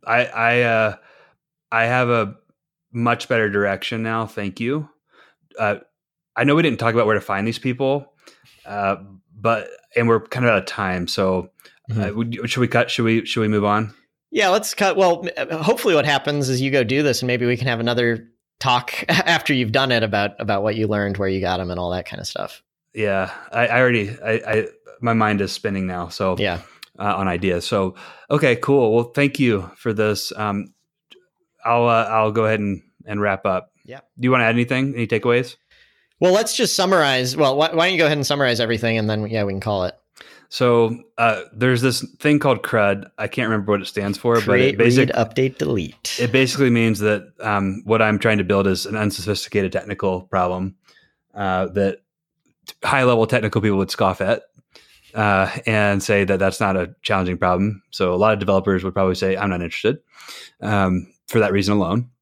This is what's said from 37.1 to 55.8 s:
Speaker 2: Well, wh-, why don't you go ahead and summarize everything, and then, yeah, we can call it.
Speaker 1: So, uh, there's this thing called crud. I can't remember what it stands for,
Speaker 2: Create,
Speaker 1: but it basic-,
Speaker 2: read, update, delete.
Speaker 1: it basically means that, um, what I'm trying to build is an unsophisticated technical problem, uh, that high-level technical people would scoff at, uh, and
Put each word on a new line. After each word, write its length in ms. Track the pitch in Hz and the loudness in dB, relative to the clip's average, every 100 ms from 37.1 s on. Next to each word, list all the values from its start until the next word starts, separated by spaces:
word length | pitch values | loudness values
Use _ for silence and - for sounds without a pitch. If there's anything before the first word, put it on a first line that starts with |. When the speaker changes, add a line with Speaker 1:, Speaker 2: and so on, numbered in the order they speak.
| 131 127 135 | 2 0 2
Speaker 2:
Well, 200 | 143 139 | 2 4
wh-, 200 | 160 170 | 0 2
why 120 | 175 | 0
don't 40 | |
you 60 | 180 | 4
go 80 | 156 | 2
ahead 100 | 151 | 2
and 100 | 135 | 0
summarize 320 | 143 135 117 | 0 2 2
everything, 380 | 113 113 117 113 | 0 0 0 0
and 140 | 107 | 0
then, 160 | 107 104 | -2 -2
yeah, 180 | 110 | -2
we 80 | 101 | -2
can 80 | 98 | -2
call 240 | 110 101 | -2 -2
it. 100 | 90 - _ _ - - _ | -2 -6 _ _ -20 -20 _
Speaker 1:
So, 460 | - 123 117 113 120 - - | 0 2 4 2 -2 -12 0
uh, 240 | 117 104 - | 2 2 -6
there's 300 | 107 123 123 | 0 2 4
this 240 | 131 120 - _ | 2 -2 -8 _
thing 180 | 147 147 | 2 2
called 240 | 143 113 | 2 0
crud. 480 | - 113 101 98 - - | 0 2 2 0 -6 -10
I 80 | 107 | -8
can't 220 | - 113 | -4 -2
remember 220 | 110 98 | -2 0
what 80 | 101 | -2
it 60 | 92 | -2
stands 300 | - 101 101 | -6 -4 -2
for, 200 | 120 117 | 0 0
Speaker 2:
Create, 100 | 104 | 2
Speaker 1:
but 140 | 104 | 4
it 180 | 131 135 | 2 4
basic-, 300 | 117 127 135 | 4 6 4
Speaker 2:
read, 80 | - | 0
update, 420 | 113 - 131 131 | -2 0 -2 -2
delete. 580 | 147 117 78 - - - | -2 -2 -4 -10 -12 -4
Speaker 1:
it 100 | 123 | 0
basically 400 | 131 131 135 135 | 2 2 2 2
means 300 | 117 113 101 | 4 2 2
that, 240 | 104 107 - _ | 0 0 -4 _
um, 420 | 110 101 98 98 | -2 -2 -2 -4
what 160 | 98 110 | 0 2
I'm 200 | 110 104 | 2 2
trying 180 | 117 107 | 2 2
to 60 | |
build 240 | 92 101 98 | 2 2 2
is 180 | 92 - | 0 -2
an 80 | |
unsophisticated 760 | 107 104 - 92 98 - 104 95 | -2 -2 -4 -4 -4 -2 -2 0
technical 500 | 92 101 98 101 92 | -4 -6 -4 -2 -4
problem, 540 | 92 95 90 92 95 98 _ _ _ _ _ | -2 0 0 -2 -6 -10 _ _ _ _ _
uh, 320 | 104 98 92 92 | -6 -2 -2 -2
that 340 | 92 98 - _ _ _ _ _ _ - - | 0 0 -2 _ _ _ _ _ _ -20 -8
high-level 420 | - 139 127 117 110 | -2 2 4 4 2
technical 340 | 123 107 113 | 0 0 0
people 160 | 104 98 | 0 0
would 120 | 95 | -2
scoff 300 | - 101 92 | 0 0 0
at, 220 | 98 110 - _ _ - _ _ _ | -2 -2 -4 _ _ -20 _ _ _
uh, 360 | 110 107 95 95 - - | -2 2 2 2 -2 -2
and 340 | 110 | 2